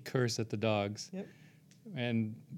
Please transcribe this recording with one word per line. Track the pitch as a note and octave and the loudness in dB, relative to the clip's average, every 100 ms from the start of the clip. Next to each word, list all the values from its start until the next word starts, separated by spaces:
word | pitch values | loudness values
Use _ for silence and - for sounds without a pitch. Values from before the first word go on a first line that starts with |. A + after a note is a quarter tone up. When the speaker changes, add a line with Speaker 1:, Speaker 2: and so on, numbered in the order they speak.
| - | 2
Speaker 1:
curse | C3 A#2+ A2+ | 2 2 2
at | A2 | -2
the | A2 | 0
dogs. | A2+ G#2+ G#2 G#2+ - | 2 4 2 -2 -8
Speaker 2:
Yep. | F#3+ G3+ - - - - - A3+ D3 | -10 -10 -14 -20 -20 -20 -20 -10 -2
Speaker 1:
And | A#2+ A2+ G#2+ A2 - | 2 2 0 -4 -12